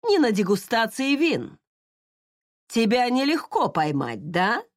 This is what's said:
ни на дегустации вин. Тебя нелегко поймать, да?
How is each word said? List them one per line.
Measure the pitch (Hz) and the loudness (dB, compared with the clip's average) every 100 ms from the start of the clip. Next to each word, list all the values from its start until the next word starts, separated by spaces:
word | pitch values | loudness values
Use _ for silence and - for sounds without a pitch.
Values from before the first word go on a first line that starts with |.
ни | 466 403 | 2 2
на | 262 | 2
дегустации | 202 185 196 - 233 226 - 269 285 | 2 0 0 0 -2 -2 -2 0 2
вин. | 330 220 - - _ _ _ _ _ _ _ _ _ _ _ | 0 -2 -6 -16 _ _ _ _ _ _ _ _ _ _ _
Тебя | 233 226 247 247 | 0 2 2 2
нелегко | 254 277 311 - 440 247 | 2 0 -2 -2 -2 0
поймать, | - 151 143 127 110 151 | 0 0 -2 -4 -8 -4
да? | 175 190 240 - | 0 0 -2 -6